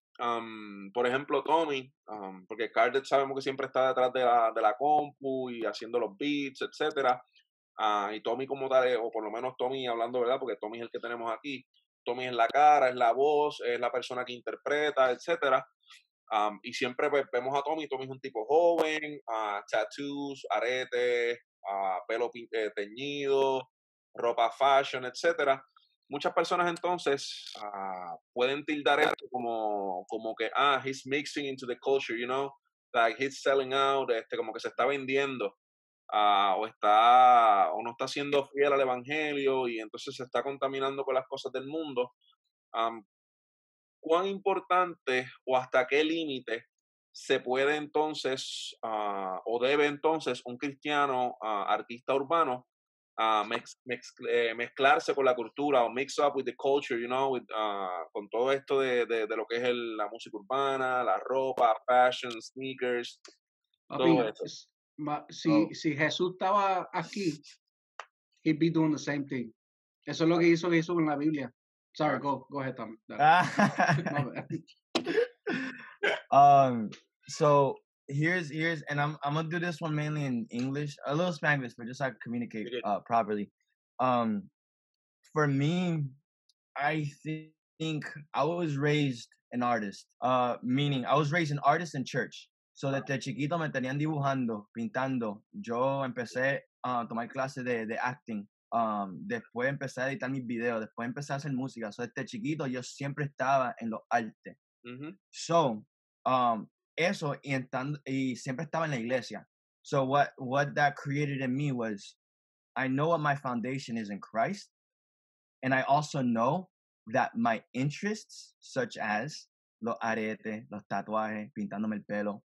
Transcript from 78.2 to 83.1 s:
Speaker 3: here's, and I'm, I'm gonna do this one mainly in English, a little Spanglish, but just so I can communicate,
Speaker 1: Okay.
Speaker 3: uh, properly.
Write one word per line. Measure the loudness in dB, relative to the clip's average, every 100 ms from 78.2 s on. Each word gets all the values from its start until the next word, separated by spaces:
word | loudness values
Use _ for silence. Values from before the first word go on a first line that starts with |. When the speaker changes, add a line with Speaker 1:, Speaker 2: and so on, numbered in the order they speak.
| 0 0 -2
Speaker 3:
here's, | -2 -2 -2 -4
and | -2
I'm, | -2 -2
I'm | -2
gonna | -2 -2
do | -2
this | -4 -4
one | -4 -2
mainly | -2 -2 -2
in | -4 -4
English, | -4 -4 -4 -6 -8 -4
a | 0
little | -2
Spanglish, | 0 0 0 -2 -10
but | -12
just | -6
so | -6
I |
can | -6
communicate, | -8 -6 -6 -8 -8
Speaker 1:
Okay. | -6
Speaker 3:
uh, | -4 -4
properly. | 0